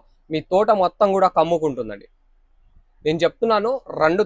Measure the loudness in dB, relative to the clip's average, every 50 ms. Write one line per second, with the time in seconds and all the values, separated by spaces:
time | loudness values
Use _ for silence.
0 | _ _ _ _ _ -8 -8 -8 -6 -2 0 0 2 2 2 2 2 -2 0 0
1 | 0 2 2 2 2 2 2 2 0 0 0 -2 -2 -4 -6 -6 -10 -12 -12 -16
2 | -18 _ _ _ _ _ _ _ _ _ _ _ _ _ _ -20 _ _ _ _
3 | -4 -4 -2 0 0 -2 -2 -2 -2 0 0 0 0 -2 -4 -6 _ -10 -4 0
4 | 0 0 2 0 2